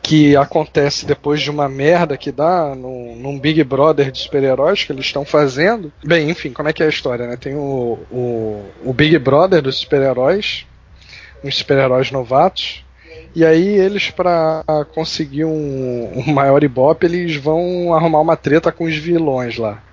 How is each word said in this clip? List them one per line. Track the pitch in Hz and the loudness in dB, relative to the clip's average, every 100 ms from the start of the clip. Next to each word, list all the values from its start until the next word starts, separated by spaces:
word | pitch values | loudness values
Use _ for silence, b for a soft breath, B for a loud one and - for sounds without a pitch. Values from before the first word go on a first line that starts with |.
que | - 156 147 143 | 2 4 6 6
acontece | 139 160 151 - 143 - - | 4 -2 -2 0 0 -2 -4
depois | 143 147 151 | -4 -2 -2
de | 143 | -2
uma | 147 143 | -4 -4
merda | 135 143 175 165 135 | 0 2 2 2 -4
que | - | -8
dá | 127 156 180 151 | -2 0 0 -2
num, | 131 127 127 120 117 | -6 -12 -12 -14 -12
num | 135 139 | -10 -4
Big | 143 160 | 0 2
Brother | 135 135 151 156 135 | 0 2 2 4 0
de | 127 | -2
super-heróis | - 143 135 127 147 202 | -4 0 0 2 0 0
que | - | -4
eles | 135 135 | -6 -6
estão | 139 | -6
fazendo. | 139 151 143 127 175 233 160 _ | 0 2 2 2 0 0 -6 _
Bem, | - 170 151 | 0 0 0
enfim, | 175 147 | -4 -8
como | 120 151 | -6 -6
é | |
que | 156 | 0
é | 156 | -2
a | |
história, | 151 143 120 120 | -2 -4 -6 -6
né? | 120 | -10
Tem | 139 | -8
o, | 143 139 135 120 110 - | -8 -6 -4 -4 -6 -8
o, | 127 123 117 110 104 101 - | -6 -4 -4 -6 -8 -12 -12
o | 131 | -6
Big | 123 151 160 | 0 4 4
Brother | 131 139 185 180 | 4 4 6 4
dos | 135 131 | 2 -6
super-heróis, | - 147 135 123 131 190 - - - - _ B B B B B | -2 0 2 2 0 0 -2 -10 -14 -20 _ B B B B B
uns | 139 - | -8 -8
super-heróis | - 139 135 127 131 | 0 2 2 2 0
novatos, | 139 117 131 180 - - - - B B B B | -4 0 2 2 0 -10 -12 -20 B B B B
e | 165 | 2
aí | 165 160 190 | 4 4 4
eles, | 208 190 202 - | 2 2 0 -6
pra | - 180 170 160 160 - 151 147 | -2 0 2 0 -2 -2 -2 -2
conseguir | - 160 - 151 139 | -6 -6 -6 -6 -4
um, | 160 156 147 135 131 120 113 | -4 -2 -4 -6 -6 -6 -6
um | 95 131 | -6 -2
maior | 143 139 143 | 2 4 4
ibope, | 147 123 135 160 175 | 4 2 2 4 2
eles | 175 175 151 | 0 -4 -4
vão | 139 160 175 180 175 | -2 -2 -2 -2 0
arrumar | 160 165 156 | 2 2 2
uma | 160 160 | 2 0
treta | - 151 165 | 2 2 2
com | - | -2
os | 165 156 | -4 -4
vilões | 165 170 156 131 123 113 | -2 0 0 -2 -4 -4
lá. | 110 104 - | -6 -6 -16